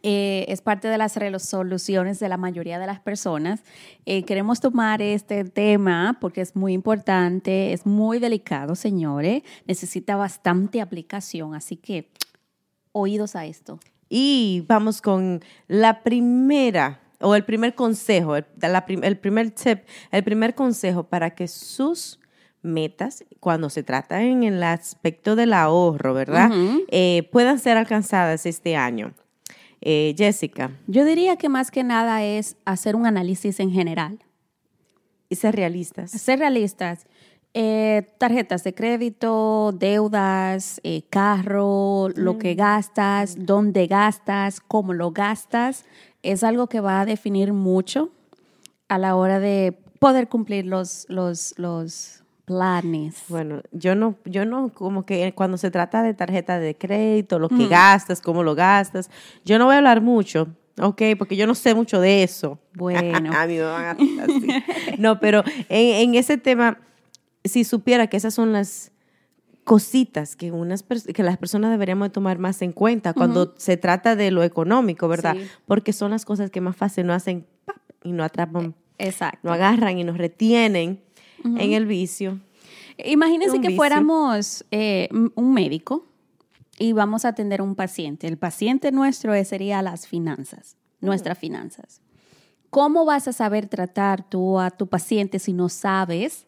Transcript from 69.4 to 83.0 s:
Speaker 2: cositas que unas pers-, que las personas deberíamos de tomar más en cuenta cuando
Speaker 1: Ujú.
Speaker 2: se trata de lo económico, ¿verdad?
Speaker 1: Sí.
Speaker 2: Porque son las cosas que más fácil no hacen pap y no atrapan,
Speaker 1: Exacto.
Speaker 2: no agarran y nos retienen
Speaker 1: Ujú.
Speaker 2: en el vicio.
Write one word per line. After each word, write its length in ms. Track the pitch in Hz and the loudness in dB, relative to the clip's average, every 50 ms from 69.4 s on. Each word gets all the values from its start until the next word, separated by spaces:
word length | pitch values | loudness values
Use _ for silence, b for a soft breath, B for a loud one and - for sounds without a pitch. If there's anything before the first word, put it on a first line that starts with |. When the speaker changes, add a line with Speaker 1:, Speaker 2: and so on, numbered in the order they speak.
| _ _ _ _ _ | _ _ _ _ _
Speaker 2:
cositas 720 | - 226 208 - - - 262 247 - - 151 151 - - | 6 6 6 6 4 0 0 0 0 -2 -8 -8 -8 -10
que 140 | _ 170 170 | _ -10 -8
unas 360 | 170 165 170 175 185 196 - | -6 -6 -4 -4 -6 -8 -6
pers-, 240 | _ 247 233 220 - 175 | _ -6 -6 -6 -6 -2
que 100 | - 185 | 0 0
las 140 | 175 185 | 0 0
personas 340 | - - 175 - 202 214 226 | -2 -4 -4 -2 0 0 2
deberíamos 360 | 226 214 202 185 185 196 202 | 2 0 0 0 0 -2 -2
de 20 | 196 | -2
tomar 280 | - 202 196 190 185 170 | -2 -2 -2 -2 -2 -2
más 220 | 185 185 190 - | -2 -4 -4 -4
en 100 | 190 180 | -6 -6
cuenta 420 | 165 - 202 226 240 220 - 175 160 | -2 0 2 2 2 0 -2 -2 0
cuando 300 | 262 170 - - 175 180 | 2 2 2 4 2 0
Speaker 1:
Ujú. 80 | 180 - | 0 -4
Speaker 2:
se 180 | - - - 180 | -8 0 0 0
trata 400 | 170 - 180 175 185 - 233 226 | 2 2 2 2 4 4 2 2
de 160 | 208 208 190 | 4 2 2
lo 120 | 185 175 170 | 4 2 2
económico, 640 | 175 175 165 160 180 220 262 247 202 165 - 175 165 | 2 0 -2 0 2 2 2 2 0 0 -2 -2 -2
¿verdad? 260 | 170 165 - 165 160 | 0 0 0 -2 -2
Speaker 1:
Sí. 100 | 190 196 196 B B B | -2 -6 -14 B B B
Speaker 2:
Porque 260 | - 202 220 208 214 | 0 0 0 0 -2
son 200 | 208 - 202 202 | -4 -2 -2 -2
las 120 | 214 220 - | -2 -4 -4
cosas 260 | - 208 196 208 190 | -4 -4 -4 -4 -6
que 120 | - 185 | -4 -4
más 140 | 180 180 180 | -4 -4 -4
fácil 280 | - - 202 196 - 180 | -2 -4 -4 -2 -2 -2
no 60 | 180 175 | 0 -2
hacen 320 | 185 180 190 180 175 160 _ _ _ _ | -2 -2 -4 -6 -6 -8 _ _ _ _
pap 100 | - 392 - _ _ _ _ _ | -16 -16 -16 _ _ _ _ _
y 100 | 180 175 | -8 -4
no 100 | 170 156 | -4 -4
atrapan, 500 | 160 - - 170 165 165 175 170 165 160 _ _ _ _ | -4 -2 -4 -6 -4 -4 -6 -6 -6 -10 _ _ _ _
Speaker 1:
Exacto. 420 | - 196 190 185 - 180 160 - _ - | -8 -8 -8 -6 -4 -6 -6 -6 _ -4
Speaker 2:
no 80 | 170 | -2
agarran 460 | 170 170 190 196 226 233 226 196 185 180 | 2 4 4 4 6 4 2 2 0 -2
y 60 | 175 | -4
nos 120 | 170 170 | -4 -4
retienen 840 | 175 170 170 170 _ 220 220 233 233 226 214 196 175 165 170 190 190 _ _ b b b b b b - | -4 -4 -6 _ _ 2 4 4 4 4 4 2 0 -2 -2 -6 -10 _ _ b b b b b b -4
Speaker 1:
Ujú. 140 | 240 233 | -4 -2
Speaker 2:
en 160 | 233 208 202 208 | 0 0 0 2
el 120 | 220 220 | 0 0
vicio. 540 | 208 214 180 190 180 - - 202 185 190 190 _ _ B B B B B B B B B - | 0 -2 -2 -4 -4 -6 -8 -8 -8 -8 -10 _ _ B B B B B B B B B -12